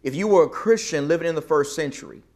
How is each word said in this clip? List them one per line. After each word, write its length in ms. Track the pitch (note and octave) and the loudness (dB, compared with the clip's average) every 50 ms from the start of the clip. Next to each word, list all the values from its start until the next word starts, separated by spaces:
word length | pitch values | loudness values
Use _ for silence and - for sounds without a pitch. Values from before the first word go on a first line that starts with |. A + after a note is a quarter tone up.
| _ | _
if 120 | C3+ C3 | -8 -6
you 120 | D3+ G3 G#3+ | -4 0 4
were 160 | G3+ F3+ D#3+ | 6 4 4
a 60 | C#3+ | 4
Christian 580 | - - - G#3+ A3+ G#3+ - - - D3+ C#3+ D3 | 0 -6 2 2 2 2 2 -4 -4 -4 0 0
living 200 | E3 E3 E3 E3+ | 0 0 0 -4
in 80 | D#3+ | -4
the 60 | D#3 | -4
first 340 | - - D#3+ D3+ C#3+ C#3+ - | -2 0 0 0 0 0 -4
century 480 | - D#3 C#3+ C3+ - - C#2 - - _ _ _ | -6 -6 -6 -8 -10 -16 -18 -20 -20 _ _ _